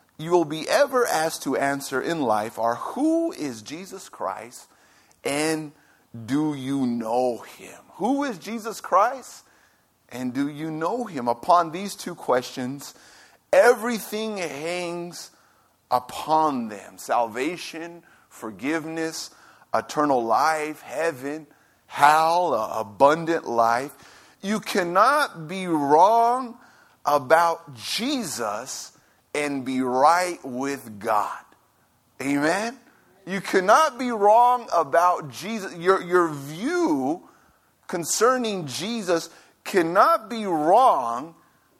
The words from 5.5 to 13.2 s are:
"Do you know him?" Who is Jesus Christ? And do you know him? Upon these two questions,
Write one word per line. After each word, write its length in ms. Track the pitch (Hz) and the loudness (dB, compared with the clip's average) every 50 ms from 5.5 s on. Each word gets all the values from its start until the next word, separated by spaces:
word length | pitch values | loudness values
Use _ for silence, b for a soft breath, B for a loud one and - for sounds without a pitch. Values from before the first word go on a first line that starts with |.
| 160 156 156 147 - b b b b b b b - 117 113 | -2 -4 -6 -10 -14 b b b b b b b -18 -14 -8
"Do 280 | 104 131 147 156 151 147 | -2 0 0 0 0 -2
you 320 | 135 127 135 139 139 131 | -4 -4 -4 -2 -2 0
know 520 | 123 120 120 113 110 117 123 127 127 117 104 - - - | -2 -2 -2 -4 -2 0 0 0 0 -2 -4 -10 -18 -20
him?" 220 | - - - - - - _ - | -20 -20 -20 -20 -20 -20 _ -8
Who 320 | - 175 226 285 277 285 | -4 -2 0 0 0 -2
is 120 | 277 214 | -4 -6
Jesus 440 | 160 139 190 226 233 202 226 196 - | -8 -10 -10 -10 -8 -8 -10 -10 -10
Christ? 640 | - - 180 185 208 247 277 262 226 - - - _ b b b b b b b b b b b _ - | -4 2 4 4 4 4 0 -6 -14 -18 -20 -20 _ b b b b b b b b b b b _ -14
And 240 | - 123 127 127 120 | -10 -6 -6 -6 -4
do 160 | 135 139 147 | -4 -4 -4
you 200 | 151 143 156 160 | -4 -8 -8 -8
know 360 | 156 156 160 175 214 254 240 | -6 -4 -4 -2 -2 -4 -6
him? 240 | 208 170 135 120 120 | -6 -6 -4 -2 -2
Upon 420 | 117 - - - 170 175 170 165 | -2 0 4 4 6 6 6 2
these 240 | 151 180 202 196 - | -4 -8 -8 -8 -8
two 180 | - - 180 170 | -10 -10 -10 -10
questions, 800 | - - - 127 127 127 - - 135 127 123 139 143 - - - B B B B B | -8 0 2 2 2 2 -2 -8 -8 -6 -6 -8 -10 -12 -16 -18 B B B B B